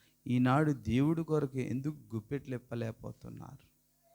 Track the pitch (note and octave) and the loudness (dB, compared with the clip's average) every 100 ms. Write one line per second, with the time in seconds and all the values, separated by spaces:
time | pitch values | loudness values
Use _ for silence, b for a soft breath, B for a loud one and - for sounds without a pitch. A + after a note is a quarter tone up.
0 | b b - B2 B2+ C3+ D#3 C3+ A2 A#2 | b b 0 4 6 6 4 0 0 2
1 | C#3+ E3 D#3+ D3+ C#3+ C3 A#2+ A#2+ C#3 D3 | 4 2 0 0 0 -2 -4 -4 -4 -8
2 | A2+ A2+ G#2 C#3 - B2 - A#2 A2+ A2+ | -8 -8 -6 -8 -6 -10 -8 -8 -6 -8
3 | A2+ A2+ A#2 A2 - C#3 _ _ _ _ | -12 -14 -14 -14 -16 -18 _ _ _ _
4 | _ | _